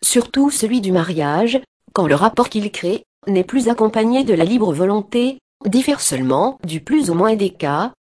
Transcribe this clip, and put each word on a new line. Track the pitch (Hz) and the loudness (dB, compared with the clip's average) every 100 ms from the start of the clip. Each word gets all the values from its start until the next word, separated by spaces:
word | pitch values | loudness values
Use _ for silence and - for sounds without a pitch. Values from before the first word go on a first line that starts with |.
surtout | - 240 233 262 277 | 0 0 0 0 0
celui | - 220 247 | 0 -2 0
du | 190 | 0
mariage, | 185 165 160 147 156 233 254 - _ _ | 0 0 -2 -2 0 0 0 -4 _ _
quand | - 165 | -2 0
le | |
rapport | 143 208 226 240 | 2 2 2 -2
qu'il | 220 208 | -2 -6
crée | - 175 220 - _ - | -6 -4 -6 -8 _ -2
n'est | 190 | 0
plus | 185 269 233 | 0 0 0
accompagné | 233 220 220 220 254 | 2 0 2 0 2
de | 262 | 2
la | 175 | 2
libre | 165 240 214 | 2 2 0
volonté, | 151 185 214 202 240 247 262 _ _ | 0 0 0 -2 -2 -2 -4 _ _
diffère | 202 226 262 285 | -2 0 0 -2
seulement | - 269 262 156 214 269 | -2 -2 0 2 0 -2
du | 175 160 | -8 -10
plus | - 302 233 | -2 0 2
ou | |
moins | 170 214 220 | 2 2 2
des | 196 | -2
cas | - 147 147 220 - | -2 -4 -2 -4 -8